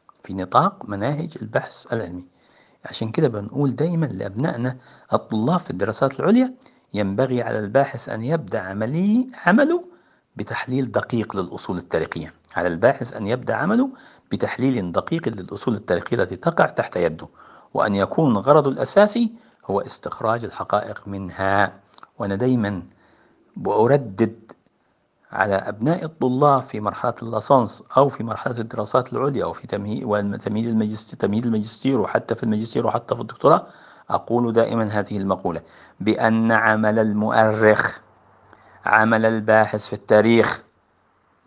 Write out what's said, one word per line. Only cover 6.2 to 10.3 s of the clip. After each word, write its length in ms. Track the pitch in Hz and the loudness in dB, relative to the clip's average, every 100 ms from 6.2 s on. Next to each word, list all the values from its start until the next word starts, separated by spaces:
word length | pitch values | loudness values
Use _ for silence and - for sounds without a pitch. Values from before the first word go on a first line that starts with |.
| 160 233 254 254 - _ _ | 2 4 2 -2 -20 _ _
ينبغي 480 | 101 101 101 131 123 | -4 -2 0 0 0
على 180 | 113 113 | -2 -4
الباحث 500 | 101 127 139 127 - | 0 0 0 -4 -8
أن 140 | 110 | -6
يبدأ 360 | 120 165 104 113 | -2 -4 -4 -6
عملي-، 680 | 95 98 110 156 202 226 254 - - | -6 -4 -2 0 2 2 0 -2 2
عمله 400 | 220 294 349 - - _ _ _ | 4 4 0 -4 -18 _ _ _